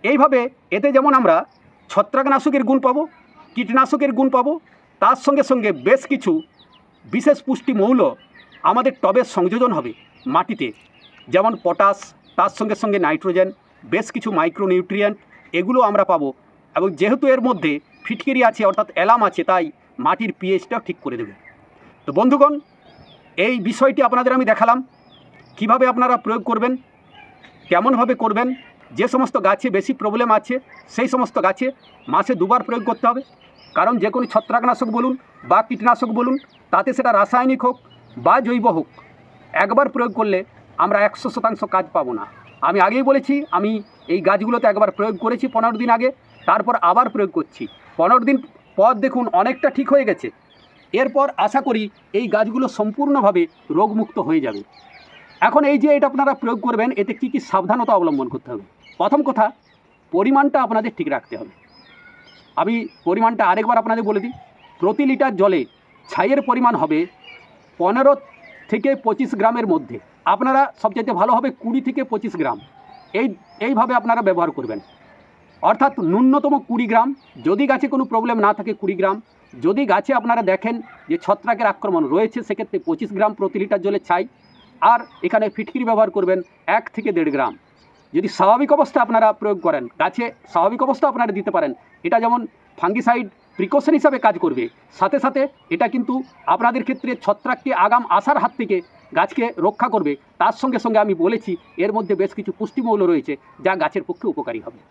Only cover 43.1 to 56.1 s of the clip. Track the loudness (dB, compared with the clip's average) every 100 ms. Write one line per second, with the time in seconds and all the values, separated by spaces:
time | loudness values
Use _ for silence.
43.1 | 2 0 -4 -2 -2 -2 -4 -10 _ -4
44.1 | -2 0 0 0 0 0 2 0 0 -4
45.1 | -2 -4 -4 -2 0 -2 -2 0 2 0
46.1 | -4 _ -6 0 0 0 0 2 2 0
47.1 | -2 -2 -4 -8 -10 -14 -14 -16 -2 2
48.1 | 4 4 0 -2 _ _ 2 2 4 -2
49.1 | -2 0 0 0 0 -2 -2 2 2 2
50.1 | -4 -6 _ _ _ _ _ _ -2 0
51.1 | 0 0 0 0 0 0 -2 -4 _ _
52.1 | -4 -2 0 0 -2 -4 -2 -4 -2 0
53.1 | 2 2 2 -2 _ -6 0 0 0 -4
54.1 | -4 -2 0 -2 -8 -14 _ -20 -20 -20
55.1 | -20 -20 -2 2 4 4 2 4 4 4